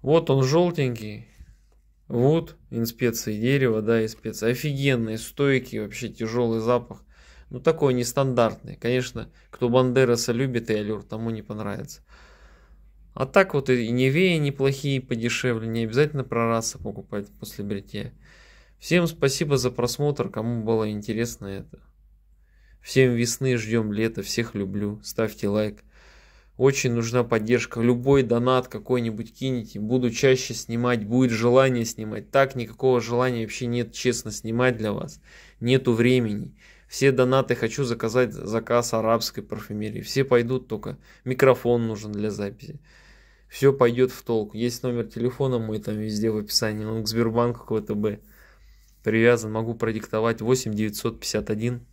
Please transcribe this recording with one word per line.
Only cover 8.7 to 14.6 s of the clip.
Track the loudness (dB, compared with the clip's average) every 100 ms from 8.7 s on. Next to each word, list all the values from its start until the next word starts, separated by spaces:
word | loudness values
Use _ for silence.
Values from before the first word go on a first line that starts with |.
| -8
Конечно, | -2 -2 -2 -8 -14 _ _
кто | -4 2
Бандераса | 4 4 4 4 2 0
любит | -2 -2 -2 -2
и |
Аллюр, | -2 -2 -6
тому | -8 -8 -6
не | -6
понравится. | -8 -8 -8 -8 -10 -16 _ -20 -20 -20 -20 -20 _ -20 -20 _ -20
А | -6 2
так | 4 4
вот | 0 2
и | 0 2
Невея | 2 2 2 2 2
неплохие, | 0 0